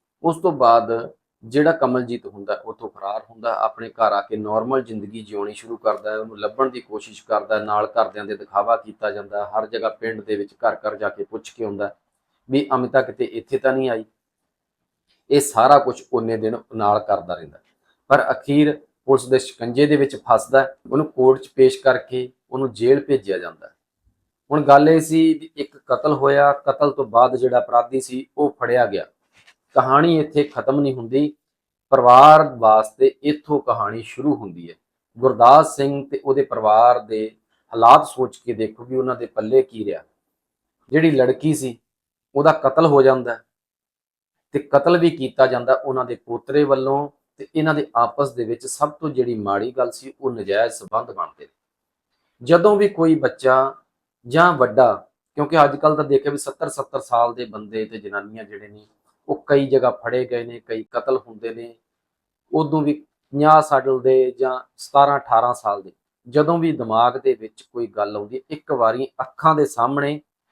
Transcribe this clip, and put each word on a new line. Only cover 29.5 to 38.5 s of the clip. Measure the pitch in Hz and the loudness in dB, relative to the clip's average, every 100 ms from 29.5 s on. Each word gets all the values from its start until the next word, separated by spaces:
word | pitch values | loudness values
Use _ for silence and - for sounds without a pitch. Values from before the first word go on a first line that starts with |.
| _ _ | _ _
ਕਹਾਣੀ | - 127 139 165 160 | -2 2 4 4 2
ਇੱਥੇ | 151 147 | 0 -2
ਖਤਮ | 143 - 117 143 | -2 -4 -4 -2
ਨਹੀਂ | 139 | -2
ਹੁੰਦੀ, | 127 117 131 147 - _ _ _ _ _ | -4 -4 -2 -2 -6 _ _ _ _ _
ਪਰਿਵਾਰ | 135 123 123 147 156 143 123 | 4 8 10 10 10 6 2
ਵਾਸਤੇ | 113 110 107 - 131 - | 4 4 2 0 0 0
ਇੱਥੋਂ | 143 151 - 147 | -4 -6 -4 -4
ਕਹਾਣੀ | - 113 104 113 | -2 -4 -6 -8
ਸ਼ੁਰੂ | 110 - 101 101 | -14 -8 -4 -4
ਹੁੰਦੀ | 101 85 85 | -8 -16 -18
ਹੈ। | - _ _ _ 117 | -20 _ _ _ -2
ਗੁਰਦਾਸ | 127 110 117 147 151 - | -2 4 8 8 6 0
ਸਿੰਘ | 139 139 139 | -4 -4 -8
ਤੇ | 135 | -6
ਉਹਦੇ | 143 135 | -2 0
ਪਰਿਵਾਰ | 135 113 107 107 120 120 | -2 -2 2 4 4 2
ਦੇ | 110 110 110 - _ _ _ | -2 -8 -8 -12 _ _ _
ਹਾਲਾਤ | 113 117 143 - | 2 6 6 6
ਸੋਚ | - 123 - | -4 -6 -6
ਕੇ | 120 | -10